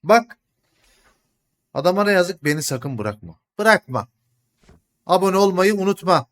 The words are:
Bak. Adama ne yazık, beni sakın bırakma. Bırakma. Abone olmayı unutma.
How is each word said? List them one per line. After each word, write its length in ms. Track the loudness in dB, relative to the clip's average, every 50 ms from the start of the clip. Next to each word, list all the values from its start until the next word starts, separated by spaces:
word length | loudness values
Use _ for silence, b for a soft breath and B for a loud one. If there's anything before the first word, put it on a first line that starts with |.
| 2
Bak. 340 | 2 2 2 2 _ -20 _ _ _ _ _ _ _ _ _ _ _ _ _ _ _ _ _ _ _ _ _ _ _ _ _ _ _ _
Adama 300 | -2 0 0 0 2 0
ne 80 | 2
yazık, 320 | 2 2 2 0 -4 _ -4
beni 200 | -2 -2 -2 -4
sakın 340 | -6 -6 -6 -6 -8 -8
bırakma. 380 | -6 -6 -8 -8 -10 -16 -20 -20 _ _ _ _ -2
Bırakma. 480 | 2 2 2 2 _ -6 -8 -8 -8 _ _ _ _ _ _ _ _ _ _ _ _ _ _ _ _ _ _ _ _
Abone 320 | 0 0 2 2 0 2
olmayı 380 | 2 2 2 2 2 2 2 2
unutma. 500 | 0 -2 -2 -4 -4 0 0 0 0 0 _